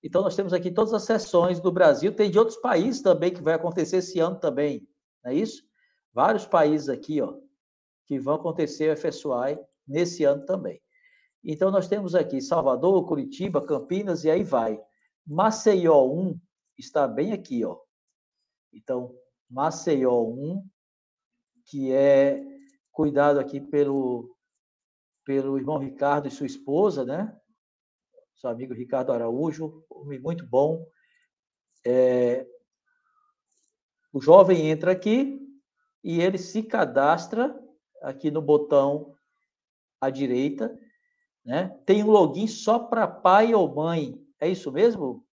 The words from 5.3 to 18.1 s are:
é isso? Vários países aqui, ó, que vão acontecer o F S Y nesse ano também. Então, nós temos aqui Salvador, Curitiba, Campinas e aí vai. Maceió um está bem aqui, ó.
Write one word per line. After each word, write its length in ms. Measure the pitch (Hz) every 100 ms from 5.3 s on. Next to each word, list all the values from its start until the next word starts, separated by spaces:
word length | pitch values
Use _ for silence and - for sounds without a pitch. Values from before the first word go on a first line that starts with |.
é 40 | 139
isso? 280 | 220 - _ _ _ _ _
Vários 320 | 117 160 220 -
países 440 | 180 151 151 139
aqui, 320 | 127 - 151
ó, 120 | 107 - _ _ _ _ _ _ _
que 140 | 139
vão 160 | 127 151
acontecer 540 | 170 165 151 - 156
o 20 |
F 160 | 151 165
S 180 | 147 147
Y 320 | 123 131 147 - _ -
nesse 380 | 147 175 175 143
ano 200 | - -
também. 360 | 190 95 - _ _ _ _ _ _
Então, 300 | - 156 190
nós 160 | 196 180
temos 260 | 202 185
aqui 280 | 175 - 135
Salvador, 640 | 135 170 143 123 170 190 175
Curitiba, 560 | 151 127 - 190 156
Campinas 640 | - 139 - 185 202 160 151
e 40 |
aí 140 | 170
vai. 380 | 170 135 113 110 - _ _ _ -
Maceió 800 | 151 214 214 226 190 170 147 131
um 300 | 156 185 - _ _ _ _
está 300 | 123 151 135
bem 240 | 113 180
aqui, 320 | - - 123
ó. 140 | 98 87 _ _ _